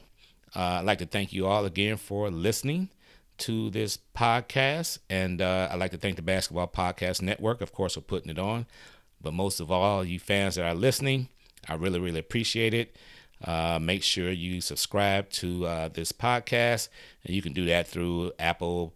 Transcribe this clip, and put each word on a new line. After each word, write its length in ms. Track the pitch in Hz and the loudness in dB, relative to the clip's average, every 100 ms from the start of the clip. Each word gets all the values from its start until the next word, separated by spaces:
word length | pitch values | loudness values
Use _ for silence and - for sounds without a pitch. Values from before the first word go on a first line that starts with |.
| - _ _ _ _ 92 | -16 _ _ _ _ -2
Uh, 240 | 90 90 | 0 2
I'd 60 | 95 | 2
like 120 | 95 | 0
to 80 | 85 | 0
thank 260 | 101 95 | -2 -2
you 140 | 95 95 | -2 2
all 200 | 104 101 | 2 2
again 320 | 85 104 107 | 0 0 0
for 340 | - 101 104 | -4 -4 -2
listening 580 | 82 98 117 135 170 190 - - - _ - | 0 0 0 0 -2 -4 -8 -20 -20 _ -8
to 320 | - 113 110 | -4 -2 -2
this 300 | 101 107 - - - | -2 -2 -4 -8 2
podcast. 800 | 117 120 - 135 135 156 170 - - | 4 4 2 2 2 2 -4 -6 -2
And, 320 | 95 92 87 | 0 0 2
uh, 260 | 92 92 92 | 2 2 0
I'd 80 | 90 | 0
like 120 | 92 | -2
to 60 | 90 | -2
thank 180 | 101 92 | -4 -2
the 80 | |
Basketball 440 | 85 95 - 82 87 | 0 0 0 -2 -2
Podcast 540 | - 90 - 92 90 | 0 0 0 -2 0
Network, 400 | 95 107 107 120 | -2 0 0 -2
of 100 | 98 | -4
course, 220 | - 92 | -2 -2
for 80 | - | -2
putting 300 | - 95 80 | -4 -4 -4
it 80 | 80 | -4
on. 260 | 98 117 120 - - - _ _ | -2 -2 -6 -12 -20 -20 _ _
But 120 | 78 | -6
most 280 | 82 98 - | -2 -2 -2
of 100 | 80 | 0
all, 320 | 90 98 98 | 4 4 4
you 160 | 90 87 | 0 -4
fans 360 | - 101 98 92 | 0 2 2 0
that 100 | 85 | 0
are 100 | 85 | 2
listening, 540 | 127 127 135 135 131 - - - - | 2 2 0 0 -2 -10 -20 -20 -8
I 60 | 80 | -2
really, 260 | 92 90 | 0 0
really 180 | 90 80 | 0 -2
appreciate 540 | - 117 113 113 113 | -2 -2 0 2 2
it. 240 | 117 - - - - - - | 2 0 -8 -20 -20 -20 -12
Uh, 380 | - 82 82 82 | -4 0 2 2
make 220 | 80 95 | 2 0
sure 280 | - - 90 | 0 0 0
you 280 | 92 87 90 | -2 -2 -4
subscribe 720 | - - - 101 101 98 98 | -4 -4 -2 2 2 2 0
to, 360 | - 90 90 85 | -4 -2 -2 -2
uh, 220 | 82 80 | -2 -4
this 240 | 80 82 | -4 -6
podcast. 760 | - 120 120 - 120 117 117 - - - - | -2 0 0 2 2 4 2 -2 -10 -20 -16
And 100 | - | -4
you 80 | 95 | -2
can 120 | 85 | -2
do 100 | 73 85 | 0 2
that 200 | 87 85 | 2 2
through 460 | 92 87 85 87 - | -2 -2 0 -2 0
Apple 560 | 82 85 85 87 82 | 0 0 0 -2 -4